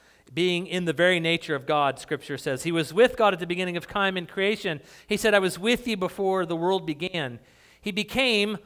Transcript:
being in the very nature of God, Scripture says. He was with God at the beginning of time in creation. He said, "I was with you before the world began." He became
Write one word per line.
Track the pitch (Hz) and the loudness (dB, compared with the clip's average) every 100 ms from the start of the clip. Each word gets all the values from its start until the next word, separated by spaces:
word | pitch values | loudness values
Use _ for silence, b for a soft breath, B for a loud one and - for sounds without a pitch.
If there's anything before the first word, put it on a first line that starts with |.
| b b - | b b -10
being | 131 180 175 180 | -2 0 0 -2
in | 180 170 | -2 -2
the | |
very | 143 175 180 | 4 4 4
nature | 165 170 - 143 | 2 0 0 -4
of | 127 | 0
God, | 151 139 135 | 2 2 0
Scripture | - 139 - 135 | -6 -8 -6 -8
says. | 151 127 | -4 -4
He | 165 | -2
was | 165 151 | 0 0
with | 165 240 233 | 4 4 6
God | 208 | 2
at | 180 | 2
the | 175 | -4
beginning | 175 185 175 | -4 -4 -4
of | - | -6
time | 208 196 185 | 0 0 0
in | 165 | -6
creation. | - 196 214 196 151 B B B | -2 0 0 -4 -6 B B B
He | 214 | 0
said, | 226 | 4
"I | 202 | 4
was | 185 170 | 2 0
with | 208 240 240 | 0 0 0
you | 208 | -4
before | 180 - 190 190 170 | -4 -2 0 0 0
the | 170 | 0
world | 170 190 160 | 0 0 -2
began." | 143 185 180 131 117 b b b b | -6 -6 -4 -6 -8 b b b b
He | 208 | -6
became | 196 208 247 262 214 202 208 | -4 -4 0 2 2 0 -2